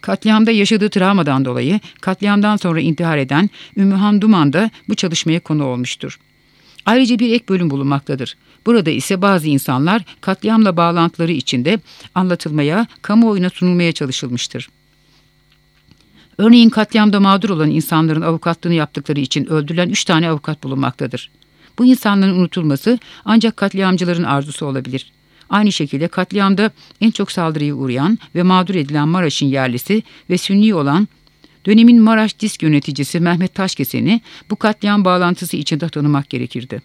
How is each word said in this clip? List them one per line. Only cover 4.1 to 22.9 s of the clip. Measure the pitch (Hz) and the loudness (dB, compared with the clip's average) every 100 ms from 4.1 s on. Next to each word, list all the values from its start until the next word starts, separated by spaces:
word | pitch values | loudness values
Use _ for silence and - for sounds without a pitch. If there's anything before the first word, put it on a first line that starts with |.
| 208 | 2
Duman | 214 202 143 | 4 4 4
da | 147 220 - - | 2 -2 -6 -8
bu | |
çalışmaya | - - 160 - 165 | -4 -4 -4 -2 -2
konu | - 151 | -2 -4
olmuştur. | 139 123 123 - 139 - _ _ _ _ _ _ - | -2 -4 -6 -8 -14 -16 _ _ _ _ _ _ 0
Ayrıca | 233 262 240 | 2 2 2
bir | 233 | 0
ek | 233 - | 0 0
bölüm | 190 175 | -2 0
bulunmaktadır. | 139 139 139 - 143 120 - _ _ - | -2 -2 -2 -4 -8 -8 -14 _ _ 0
Burada | 233 160 | 0 2
ise | 147 - 185 | -4 -2 0
bazı | 202 190 156 | 2 2 2
insanlar | 139 - 127 151 220 185 - | -2 0 -2 0 0 -4 -12
katliamla | - 190 208 220 214 170 | -6 -4 0 2 2 2
bağlantıları | 170 170 170 - 165 | 0 2 -2 -2 -4
içinde | 160 - 131 131 190 - - - | -4 -4 -4 -2 -2 -4 -20 -8
anlatılmaya, | - 185 175 165 151 143 175 233 _ | -2 -2 -2 -4 -2 0 0 -4 _
kamuoyuna | - 214 226 202 180 | 0 2 4 2 -2
sunulmaya | - 180 175 175 | -2 0 2 0
çalışılmıştır. | 156 139 127 135 120 - - 120 _ _ _ _ _ _ _ _ _ _ _ _ _ _ _ _ - | -2 -6 -6 -6 -8 -8 -12 -14 _ _ _ _ _ _ _ _ _ _ _ _ _ _ _ _ 0
Örneğin | 214 240 233 | 6 8 6
katliamda | 220 214 220 214 202 | 4 -2 2 2 4
mağdur | 196 196 208 | 2 2 0
olan | 175 151 | 0 0
insanların | 147 156 160 160 156 | 0 0 2 2 0
avukatlığını | 160 165 - 170 175 | -2 -2 -2 -4 -2
yaptıkları | 170 147 - 139 143 | -2 -2 -6 -6 -4
için | 135 - | -2 -4
öldürülen | 135 156 147 170 180 | -2 -2 -2 -2 -2
üç | 202 | -2
tane | - 165 170 | 0 0 0
avukat | 156 - 156 | -2 -6 -8
bulunmaktadır. | 135 135 135 - 135 127 - _ _ _ _ - | -6 -4 -4 -4 -10 -10 -16 _ _ _ _ 0
Bu | |
insanların | 247 254 220 202 190 | 2 4 2 2 2
unutulması | 185 175 - 160 139 - | 2 0 0 -2 -2 0